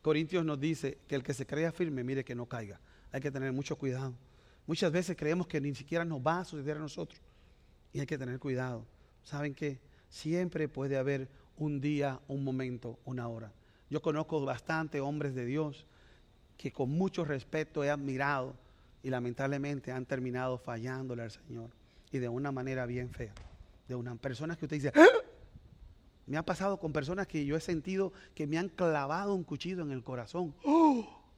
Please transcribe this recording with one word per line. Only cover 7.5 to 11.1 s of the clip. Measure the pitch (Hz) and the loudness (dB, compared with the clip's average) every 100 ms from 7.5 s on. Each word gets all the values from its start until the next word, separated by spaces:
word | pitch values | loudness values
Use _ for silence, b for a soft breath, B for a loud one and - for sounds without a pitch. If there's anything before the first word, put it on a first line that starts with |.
| b b b - | b b b -10
Y | 139 | -6
hay | 139 | -4
que | 147 | -4
tener | 131 127 | -4 -4
cuidado. | 143 127 127 120 113 b b b | -2 -2 -2 -6 -10 b b b
¿Saben | - 143 147 | -10 -4 -4
qué? | 139 147 135 - b b | -2 -4 -4 -12 b b
Siempre | - 151 170 180 165 151 | -10 -2 0 0 -2 -2
puede | 135 135 135 | -2 0 0
haber | 131 | 2